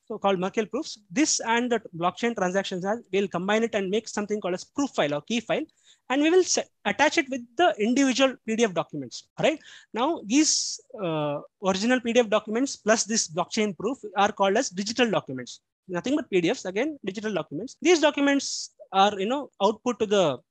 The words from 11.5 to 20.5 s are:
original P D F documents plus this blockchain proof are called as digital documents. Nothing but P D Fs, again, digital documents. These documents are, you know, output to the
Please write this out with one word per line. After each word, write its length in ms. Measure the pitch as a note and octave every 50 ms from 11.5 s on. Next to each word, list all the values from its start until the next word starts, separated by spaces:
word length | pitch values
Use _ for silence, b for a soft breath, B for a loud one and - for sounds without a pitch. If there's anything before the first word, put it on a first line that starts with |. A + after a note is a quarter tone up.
| _ - G#3
original 360 | F#3 F#3+ F#3 G#3+ A#3+ B3+ B3+
P 120 | B3 A#3 A3+
D 60 | B3
F 100 | A#3+ G3+
documents 460 | G#3+ G#3 - G#3+ G#3 A#3 C#4 C4 -
plus 300 | - - G3+ A3+ A3 -
this 240 | F#3+ A3+ G#3 - -
blockchain 500 | D#3 F3+ E3+ - - A3 G#3+ G#3 E3+ -
proof 200 | F3 A3+ C#4 - - G#3 F#3
are 160 | G3+ G3 G#3 G#3
called 240 | - G3 G3 G3
as 120 | A3+ C#4 -
digital 400 | F3+ F#3 G3+ G#3 A#3 - B3 A3+
documents. 520 | F3+ D3+ - - C3 B2+ B2 - - - _ _ _ _ _
Nothing 300 | - F3+ F3 E3+ B3 C#4+
but 140 | D4+ B3 -
P 100 | G3 F3+
D 80 | E3 E3
Fs, 160 | D#3 - -
again, 340 | F#3+ F#3 G#3 C4+ D#4+ D4 - -
digital 300 | G3 F#3 A3 G3+ A3 G3+
documents. 420 | E3 D3+ - C#3 D#3+ A3 C4+ - - A#3+
These 180 | E4 F4+ D4+
documents 680 | D#4 D4 C#4+ C#4+ C#4+ C#4 C#4 C#4 - - - - - - _ - - -
are, 300 | - G3 G3 G#3 G#3 F#3+
you 60 | F#3+
know, 240 | A3 C4 D4 C4 - _ - G3
output 360 | G#3+ G#3+ - - B3 A#3 -
to 80 | A3+
the 320 | F#3+ G#3 G3+ F3+ D3+ B2+ B2 _ _